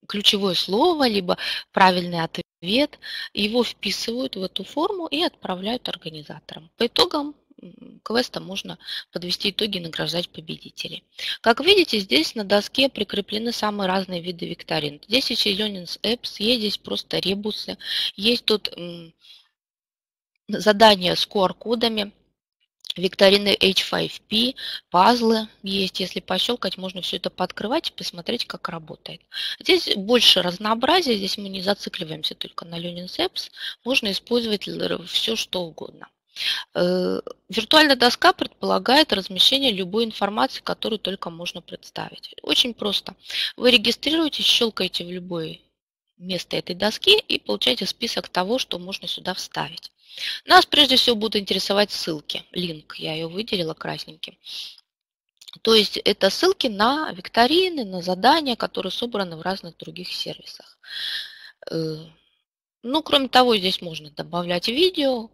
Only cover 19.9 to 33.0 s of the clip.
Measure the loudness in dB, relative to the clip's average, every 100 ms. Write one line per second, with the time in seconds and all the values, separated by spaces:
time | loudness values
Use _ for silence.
19.9 | _ _ _ _ _ -8 0 4 8 8
20.9 | 8 2 0 0 2 0 0 -4 0 0
21.9 | -2 -6 -10 _ _ _ _ _ _ -12
22.9 | -4 -2 6 6 6 4 4 4 2 0
23.9 | -2 -2 -6 -4 -2 -2 -4 -10 -12 0
24.9 | 4 6 6 4 2 -2 _ -4 -2 -2
25.9 | -4 -6 -6 -4 -2 -2 -2 -4 -6 -10
26.9 | -8 -6 -6 -6 -4 -6 -4 -4 -4 -4
27.9 | -10 -12 -10 -6 -6 -6 -10 -10 -10 -12
28.9 | -18 -16 -18 _ -10 -8 -4 2 2 2
29.9 | -2 2 4 6 4 2 -2 -2 0 4
30.9 | 2 2 0 -2 -6 -8 -6 -2 -2 -4
31.9 | -8 -8 -6 -8 -8 -12 -12 -10 -8 -8
32.9 | -8